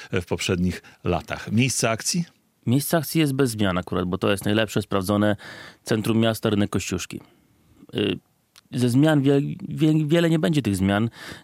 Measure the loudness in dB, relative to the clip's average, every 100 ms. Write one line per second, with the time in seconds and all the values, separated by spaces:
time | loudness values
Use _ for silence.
0 | -6 -6 -4 -4 -2 0 0 -2 -10 -10
1 | -4 -4 -4 -10 -2 0 0 0 -2 -2
2 | -2 -4 -4 _ _ _ 0 0 2 -2
3 | 0 0 0 2 0 0 0 0 -2 -4
4 | -2 -2 0 0 0 0 0 -2 -2 -2
5 | 0 2 2 0 -6 -18 -20 -18 -4 -2
6 | 0 2 2 0 0 0 0 -2 -4 -6
7 | -6 -12 -16 _ _ _ _ _ -8 -2
8 | -2 -4 -10 _ _ _ _ -2 2 4
9 | 4 4 4 2 0 -6 -10 0 2 2
10 | 2 2 4 2 2 0 0 0 2 2
11 | 0 -4 -14 -18